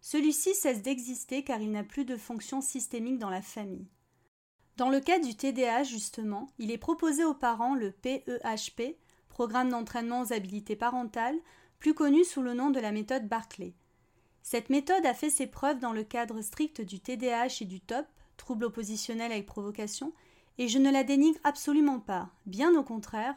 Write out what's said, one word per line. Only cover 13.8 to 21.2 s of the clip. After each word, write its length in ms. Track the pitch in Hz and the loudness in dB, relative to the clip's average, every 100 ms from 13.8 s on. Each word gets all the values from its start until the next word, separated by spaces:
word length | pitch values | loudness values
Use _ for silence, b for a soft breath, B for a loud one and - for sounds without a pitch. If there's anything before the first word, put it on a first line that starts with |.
| _ _ _ _ _ _ | _ _ _ _ _ _
Cette 260 | - 233 226 | -4 -4 2
méthode 380 | 277 285 381 311 | 0 4 2 4
a 80 | 240 | 0
fait 160 | 302 | -2
ses 160 | 294 262 | -2 -4
preuves 320 | - 277 269 | -2 -2 0
dans 120 | 247 | -2
le 120 | 220 | -4
cadre 360 | 214 240 233 220 | -4 -4 -4 -6
strict 400 | 214 - 302 - | -10 -4 -4 -4
du 180 | 180 185 | -10 -8
T 180 | - 247 | -6 -2
D 140 | 247 | 0
A 160 | 233 247 | 2 0
H 160 | - | -2
et 20 | 196 | -8
du 160 | 185 | -10
top, 240 | - 233 302 _ b _ | -6 -4 -4 _ b _
trouble 280 | - 226 233 | -8 -4 -2
oppositionnel 680 | 220 208 214 - 226 233 | -4 -8 -6 -6 -4 -4
avec 160 | 220 202 | -6 -6
provocation, 640 | - 202 208 208 - 285 b b b b b | -8 -8 -6 -8 -6 -8 b b b b b
et 80 | 247 | 0
je 100 | 262 | 6
ne 140 | 269 | 6
la 120 | 277 | 6
dénigre 360 | 262 277 | 4 6